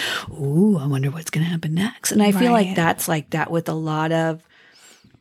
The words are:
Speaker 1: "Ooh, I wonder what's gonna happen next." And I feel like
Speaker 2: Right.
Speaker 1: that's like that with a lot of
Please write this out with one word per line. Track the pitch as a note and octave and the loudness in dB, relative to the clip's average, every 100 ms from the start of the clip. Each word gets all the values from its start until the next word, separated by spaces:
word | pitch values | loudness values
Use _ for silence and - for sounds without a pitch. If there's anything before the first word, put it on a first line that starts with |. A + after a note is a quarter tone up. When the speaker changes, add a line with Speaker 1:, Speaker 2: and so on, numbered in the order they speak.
| - - - | -6 -6 -10
Speaker 1:
"Ooh, | - C#3 D3+ G#3+ F3+ | -6 0 4 4 2
I | C#3 | 0
wonder | C3+ C#3 | 0 -2
what's | D#3+ D#3+ | -4 -6
gonna | D3+ E3+ | -2 -2
happen | E3+ E3 | -2 -2
next." | E3 G#3+ - - | -2 -4 -4 -2
And | G#3+ | 2
I | G3+ | 4
feel | G3 B3 | 4 4
like | A#3 F#3 | 4 2
Speaker 2:
Right. | F#3+ | 2
Speaker 1:
that's | E3 - - | 0 0 -2
like | D#3+ - | -4 -2
that | D#3+ - | -4 -2
with | E3 E3 | -2 -2
a | |
lot | D#3+ D#3+ D#3 D#3+ | -4 -2 -2 0
of | E3 E3 D#3+ _ _ _ _ - - _ _ | 0 0 -4 _ _ _ _ -20 -20 _ _